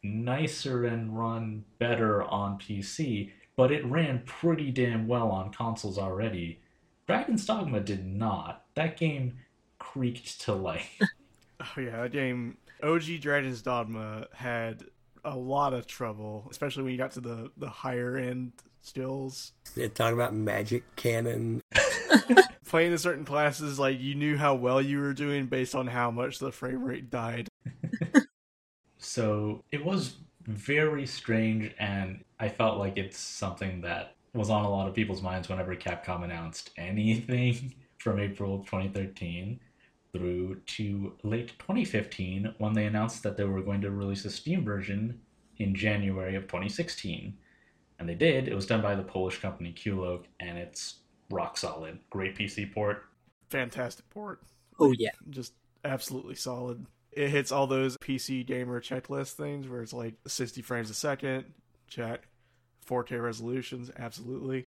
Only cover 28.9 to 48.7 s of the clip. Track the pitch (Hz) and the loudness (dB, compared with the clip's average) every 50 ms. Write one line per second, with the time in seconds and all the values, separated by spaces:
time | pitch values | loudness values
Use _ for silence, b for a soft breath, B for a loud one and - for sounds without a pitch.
28.9 | _ _ - - - 123 113 107 107 107 107 107 107 - - _ - 143 147 175 | _ _ -12 -6 -2 0 2 2 2 2 0 -2 -2 -4 -6 _ -6 -4 -2 0
29.9 | 196 185 131 127 - - - - _ _ - - 110 101 - - 143 151 156 156 | 0 0 0 -2 -6 -12 -20 -20 _ _ -8 -6 -6 -6 -2 0 4 4 4 4
30.9 | 151 143 139 127 - - - - 113 110 110 110 110 110 107 107 - - 104 101 | 2 0 -4 -4 -6 -8 0 2 2 4 4 4 2 2 0 -2 -4 -4 -2 -2
31.9 | 98 98 95 92 95 - - _ _ _ 110 104 - - 113 110 107 101 98 95 | 0 0 0 -2 -4 -10 -14 _ _ _ -4 -4 2 4 4 4 4 4 0 0
32.9 | 98 101 95 95 - - - - - - 104 95 90 - 101 95 90 87 85 87 | 0 -2 -4 -4 -6 -10 -10 -10 -6 -4 -4 -4 -4 -2 -4 -4 -4 -4 -4 -4
33.9 | 87 - 87 - - _ _ _ - 117 104 107 110 104 104 101 98 98 95 95 | -4 -4 -6 -8 -14 _ _ _ -2 0 2 4 4 4 4 4 2 2 0 0
34.9 | 95 113 107 98 95 - 95 90 90 92 87 - 95 92 92 92 90 85 - 92 | 2 2 2 2 0 -2 -2 -2 -2 -2 -2 -4 -2 -2 -2 -2 -4 -4 -4 -4
35.9 | 87 85 - - 90 87 87 85 85 82 82 80 80 - - - - - 85 90 | -4 -4 -4 -4 -4 -4 -4 -4 -6 -6 -6 -8 -10 -10 -14 -14 -12 -10 -6 -2
36.9 | 101 104 107 110 113 117 127 - 127 123 123 123 120 - 135 131 - - - _ | 0 2 4 4 4 4 2 2 2 4 6 4 4 2 -2 -10 -10 -14 -20 _
37.9 | _ _ - 117 101 101 101 98 98 - 101 98 98 98 95 - - 95 95 95 | _ _ 0 0 2 2 0 0 -2 -2 -2 -2 -2 -2 -4 -2 -2 0 0 0
38.9 | 98 101 98 95 - - 95 85 85 87 92 104 120 127 b b b b b b | -2 -2 -4 -4 -6 -6 -6 -6 -4 -4 -6 -6 -8 -8 b b b b b b
39.9 | b b _ _ - 90 90 90 90 90 92 92 95 95 - - - - 107 101 | b b _ _ -6 -4 -2 0 0 0 -2 -4 -4 -8 -8 -10 -6 -4 -2 -2
40.9 | 101 101 98 98 - - - 104 107 117 120 - - _ - - 190 254 208 - | 0 -2 -2 -4 -6 -6 -4 -2 -2 -2 -2 -6 -10 _ -4 -2 0 0 2 2
41.9 | - 107 104 - - - 95 90 95 98 101 110 - - 107 107 110 107 107 107 | 0 -2 -2 -2 -6 -6 -4 -2 -2 -2 -2 -4 -2 -2 0 2 2 4 2 2
42.9 | 104 107 110 117 - - - 104 98 - 101 98 98 95 92 101 101 101 101 101 | 2 2 2 0 -2 -2 -4 -4 0 0 0 0 0 0 0 0 0 0 0 0
43.9 | 101 101 101 98 98 98 - 101 - - - 147 175 190 135 107 101 98 92 101 | -2 -2 -2 -2 -2 -2 -4 -6 -8 -6 -2 0 2 2 2 0 -2 -2 -2 -2
44.9 | 98 104 110 117 123 - - _ _ _ _ _ _ - 107 98 98 98 104 107 | -2 0 0 -2 -4 -6 -12 _ _ _ _ _ _ -2 0 0 2 4 4 2
45.9 | 104 101 101 98 95 95 92 92 98 98 98 - - 90 95 101 - - 165 - | 2 4 2 0 0 0 -2 -2 -2 -4 -4 -4 -4 -2 -2 -2 -2 -2 -4 -4
46.9 | - - - 98 80 - - 104 104 b b b b b b b b b b b | -4 -6 -6 -6 -6 -6 -8 -10 -12 b b b b b b b b b b b
47.9 | _ - 87 85 85 92 147 165 143 131 127 127 113 98 98 - | _ -8 -6 -6 2 4 6 6 6 4 2 0 -2 -2 2 2